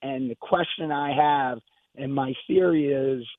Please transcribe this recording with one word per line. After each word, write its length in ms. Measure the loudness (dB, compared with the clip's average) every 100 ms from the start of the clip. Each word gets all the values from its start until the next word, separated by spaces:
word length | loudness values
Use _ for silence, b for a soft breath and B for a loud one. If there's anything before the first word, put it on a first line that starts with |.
And 280 | -8 -4 -4
the 60 | -6
question 560 | -2 0 0 -4 -4
I 220 | -2 0
have, 480 | 2 4 4 0 -4 -10 _ _ -10
and 180 | -4
my 200 | -2 -2 -4 0
theory 400 | 4 4 4 2
is 340 | 2 0 -2 -6